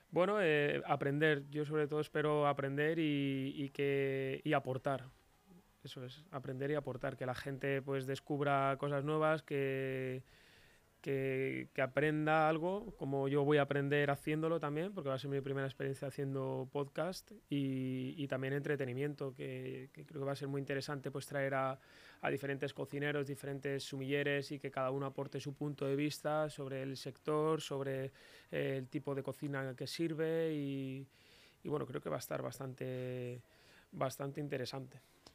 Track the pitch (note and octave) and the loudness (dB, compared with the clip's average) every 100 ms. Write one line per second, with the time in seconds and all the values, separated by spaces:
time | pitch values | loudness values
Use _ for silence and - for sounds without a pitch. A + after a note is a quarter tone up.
0 | _ D#3+ F#3 G#3 F3 D3+ D3 D3 F3 C#3+ | _ 2 4 6 6 6 4 2 2 2
1 | C#3 C#3+ D#3 C#3+ C#3+ D3 D3 D#3 D3 D3+ | 2 4 6 4 0 -4 0 2 2 0
2 | D3 D#3 D3+ D3+ C#3+ C#3 C3+ C#3 D3+ E3 | 0 2 4 4 4 2 0 2 2 2
3 | D#3 C#3+ C#3 C3+ C3+ D3 C#3 - C#3 C#3 | 2 2 2 0 -2 -4 -6 0 2 2
4 | C3+ C3+ C3+ - D3+ D3 B2+ B2+ C#3+ C3+ | 2 0 -2 -2 2 2 2 -2 0 -2
5 | B2+ - _ _ - - - _ C#3 - | -4 -18 _ _ -20 -20 -20 _ -16 -12
6 | B2+ C#3 D3 C#3+ - C3 C#3 D3 C3+ B2+ | -12 -14 -10 -8 -6 -2 0 0 -2 -2
7 | C3+ C3 B2+ A#2+ C#3+ C3+ C#3 C3+ C3+ C#3 | -2 -2 -2 -2 -4 -2 0 0 0 -2
8 | C3 C3+ - D3 C#3+ C#3 C#3 C3+ C#3+ C#3+ | -2 -4 -2 0 4 4 4 2 0 0
9 | D3 D#3 D#3 D#3 - C#3+ C3+ C3+ C3+ C3 | 2 4 4 2 0 0 0 0 -2 -2
10 | C3 C3 - - - - - - _ _ | -4 -6 -10 -20 -20 -20 -20 -20 _ _
11 | - C3+ C3+ C3 C3+ C3 B2+ - C3 C#3+ | -2 0 2 0 0 -2 -4 0 2 4
12 | D#3 D3+ D3+ D#3 D#3 D#3+ F3 G3+ A3+ - | 4 4 6 6 6 4 2 -2 -4 -6
13 | C#3 C#3 C3+ C#3+ C#3 D3+ C#3 C#3+ C#3 D3 | -2 0 4 4 6 6 6 2 4 4
14 | C#3+ C#3 - D#3 D#3+ E3 D3+ D3 F#3 G3 | 4 2 0 0 2 2 0 -2 -2 -4
15 | C#3 C3 C#3 C#3 C3+ C#3 C3+ - C#3 C3+ | -2 -2 -2 -2 -2 -2 -2 -2 -4 -4
16 | C#3 C#3 C#3 C3+ C3 C3 C3 C#3+ C#3 - | -6 -4 -2 -2 -2 -2 -2 -2 -2 -2
17 | E3 F#3 - G#3+ - C#3+ C3+ C3 C3 B2+ | -4 -4 -12 -18 -2 0 0 0 -2 -2
18 | C3 D#3 C#3 C3 C3 C#3+ D3 C#3+ C3 B2 | -4 -6 -4 -2 0 0 0 0 0 0
19 | D3 D3 C#3 C3 C#3 B2+ C3 C3 C3+ D#3 | -2 -2 -6 -6 -8 -6 -8 -8 -12 -16
20 | D3 D3+ C#3 C#3 C#3 C#3 C3+ C#3 C3 C#3+ | -12 -6 -4 -2 -2 -2 -2 -2 -2 -4
21 | C3+ C#3 - C#3+ C3+ C3+ C3 C3 - - | -6 -6 -4 -2 2 2 0 -2 -10 -20
22 | - - D3 C#3 C#3 C#3 C#3 - C3+ C#3+ | -20 -6 -2 -2 -2 -2 -4 -4 -6 -2
23 | D3 D3 C#3 C#3 C#3 C#3 C#3+ C#3 - C#3 | 0 0 -2 -6 -6 -4 -2 -4 -4 -6
24 | C3+ C#3+ C#3+ C#3+ C3 D3 C#3 C3+ C3 C#3 | 0 0 2 0 -2 -6 -4 -2 0 0
25 | C#3 C3+ C3+ C#3 C#3+ C3+ D3 C#3+ C#3 C#3 | -2 -4 -6 -6 -6 -4 -4 -2 0 2
26 | D3 - D3 D3+ D#3 D3 C#3 C3+ C3+ C3 | 0 0 0 0 0 -4 -6 -4 -4 -6
27 | C#3 B2 - D3+ D#3 D#3 - C#3 C3+ C3+ | -8 -6 0 2 2 2 0 -2 -2 -2
28 | C3+ - - - - D#3 C#3+ C3+ B2+ D3+ | -4 -8 -20 -20 -6 -2 0 -2 -4 -4
29 | C#3 C#3 C3+ C3 D3 C#3 C3+ B2+ C3+ - | -2 -2 -4 -4 -4 -2 -4 -6 -6 -2
30 | E3 D#3 D#3+ D#3+ D#3+ D3+ C#3 C3+ C3+ C3 | -2 0 0 2 2 0 -2 -2 -4 -6
31 | C3+ - - - - _ - C#3+ B2+ - | -10 -18 -20 -20 -20 _ -4 -2 -2 -6
32 | - C#3+ - C#3+ C3 B2 C3+ B2+ C3 B2+ | -2 -4 -2 -4 -4 -6 -8 -6 -6 -4
33 | B2+ B2+ B2 B2 - - - - - D#3+ | -4 -4 -6 -8 -14 -20 -20 -20 -12 -4
34 | C#3 - C#3 C#3 D3 C#3+ A#2+ C3+ C3 C3 | -2 -2 -6 -6 -4 -4 -4 -6 -10 -16
35 | - _ - | -20 _ -20